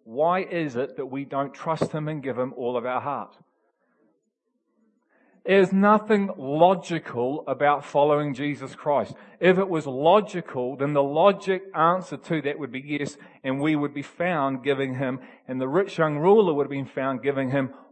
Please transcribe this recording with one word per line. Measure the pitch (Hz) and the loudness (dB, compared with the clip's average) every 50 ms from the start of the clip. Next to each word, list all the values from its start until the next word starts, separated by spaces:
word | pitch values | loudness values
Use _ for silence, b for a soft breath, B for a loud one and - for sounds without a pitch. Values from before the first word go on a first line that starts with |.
| _ | _
Why | 113 113 127 151 170 175 185 185 | -12 -4 0 0 2 2 0 -2
is | - 185 170 165 147 123 | -4 -4 -4 -4 -4 -2
it | 120 135 131 - | -4 -4 -4 -6
that | - 135 | -10 -10
we | 135 127 139 139 | -8 -8 -8 -8
don't | 135 143 139 139 139 - | -6 -4 -4 -4 -4 -8
trust | - - 165 160 151 - - - | -10 -6 -6 -4 -2 -4 -4 -4
Him | 156 151 151 | -6 -6 -6
and | 156 151 131 | -8 -6 -6
give | 135 120 117 | -6 -4 -4
Him | 127 131 - | -4 -6 -6
all | 123 127 120 123 | -6 -6 -4 -4
of | 123 113 | -4 -4
our | 127 127 123 | -4 -6 -4
heart? | 113 143 139 120 101 - _ _ _ _ _ _ _ _ _ _ _ _ _ _ _ _ 202 _ _ _ _ _ _ _ _ _ _ _ _ _ _ _ _ _ b b b b b b b b _ | -4 -4 -6 -6 -8 -12 _ _ _ _ _ _ _ _ _ _ _ _ _ _ _ _ _ _ _ _ _ _ _ _ _ _ _ _ _ _ _ _ _ _ b b b b b b b b _
There's | - 190 196 190 185 196 | 2 4 4 4 4 4
nothing | 190 196 208 214 214 214 214 220 208 196 196 - | 4 6 6 6 4 4 2 2 2 2 -2 -6
logical | - 135 135 143 151 170 180 196 175 - - 165 165 - - - 120 120 127 143 156 - 143 | -8 -6 -4 4 6 6 6 6 2 -2 -6 -6 -6 -6 -6 -4 -2 -2 -2 -2 -4 -6 -6
about | 135 123 147 147 147 139 139 | -2 2 2 2 2 2 -2
following | - - 147 143 151 147 147 147 147 135 | -2 2 4 4 6 4 2 2 -2 -4
Jesus | 123 143 147 143 120 131 131 - | -4 -4 -4 -4 -6 -10 -14 -14
Christ. | - - 151 147 131 107 - - B B B B B | -8 -2 0 0 0 0 -2 -8 B B B B B
If | - 180 180 | 4 4 4
it | 180 196 185 | 4 2 0
was | 175 156 131 | -2 -4 -4
logical, | 139 127 131 143 165 185 214 202 - - 180 160 - - 131 123 123 139 | -4 -6 2 4 6 6 6 4 2 -6 -10 -10 -6 -6 -4 -4 -4 -4
then | 131 139 143 147 | -2 -2 0 2
the | 143 139 | 2 0
logic | 139 143 156 175 202 196 196 - 190 190 185 190 - - | 2 2 4 6 6 4 4 -2 -2 -4 -4 -4 -8 0
answer | 165 156 170 180 185 180 - 151 135 | 2 2 4 2 2 -2 -8 -12 -14
to | - - 170 156 135 | -6 -4 -4 -2 -2
that | 143 - - | -4 -4 -6
would | 147 127 | -8 -10
be | 117 131 139 | -10 -10 -8
yes, | 147 147 143 143 - - B B B B B - | -6 -6 -4 -4 -6 -8 B B B B B -6
and | 135 131 139 | -6 -4 0
we | 143 156 156 | 0 0 2
would | 147 147 143 143 | 2 0 -2 -4
be | 143 135 | -8 -12
found | - - - 170 180 180 151 139 135 135 127 123 | -12 -6 -4 -2 -2 0 0 0 -2 -2 -2 -2
giving | 143 139 131 139 131 127 | -2 0 0 0 -4 -4
Him, | 123 139 127 131 127 B B B B B | -4 -4 -4 -4 -6 B B B B B
and | - 131 131 | -8 -6 -4
the | 131 131 | -4 0
rich | 139 180 202 190 - | 0 0 0 0 0
young | - 160 156 147 147 | 0 0 0 0 2
ruler | 156 185 202 226 208 175 151 | 4 6 6 6 6 4 2
would | 143 139 | 0 -2
have | 139 | -2
been | 139 139 135 | -4 -6 -8
found | - - - 131 135 135 120 110 | -6 -6 -4 -2 -2 -4 -2 -2
giving | 139 135 135 135 127 | -2 -2 -2 -2 -2
Him | 135 139 135 123 B B B B | 0 -2 -2 -2 B B B B